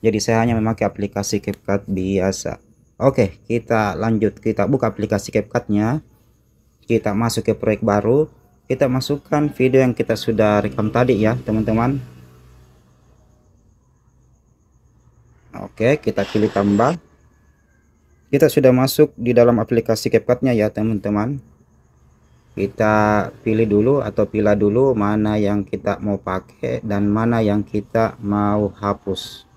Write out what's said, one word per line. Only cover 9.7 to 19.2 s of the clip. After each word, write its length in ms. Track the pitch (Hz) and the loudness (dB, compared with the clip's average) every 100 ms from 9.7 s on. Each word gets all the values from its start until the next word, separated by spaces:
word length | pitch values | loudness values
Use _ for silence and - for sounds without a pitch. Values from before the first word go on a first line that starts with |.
| 131 131 | 4 2
yang 80 | |
kita 240 | 117 - 110 | 0 -2 -2
sudah 400 | - 107 107 104 | -2 2 4 2
rekam 320 | 104 - 107 | 0 -2 -2
tadi 320 | 117 127 113 | 0 2 2
ya 160 | 110 123 123 | 2 0 -2
teman-teman. 560 | 110 107 110 120 139 - - - - - - - _ _ _ _ _ _ _ _ _ _ _ _ _ _ _ _ _ _ _ _ _ _ _ _ _ _ _ _ | -2 0 0 0 -2 -8 -18 -20 -20 -20 -20 -20 _ _ _ _ _ _ _ _ _ _ _ _ _ _ _ _ _ _ _ _ _ _ _ _ _ _ _ _
Oke, 480 | - 98 - 123 151 | -14 -14 -2 0 0
kita 240 | - 107 98 | -2 -4 -2
pilih 240 | 110 104 | 0 0
tambah. 480 | 98 101 101 123 175 _ _ _ _ _ _ _ _ _ _ _ _ _ | 0 2 2 2 0 _ _ _ _ _ _ _ _ _ _ _ _ _
Kita 160 | 143 147 | 2 4
sudah 240 | - 131 | 6 4
masuk 400 | 127 131 - 151 | 4 2 2 2
di 160 | - | 2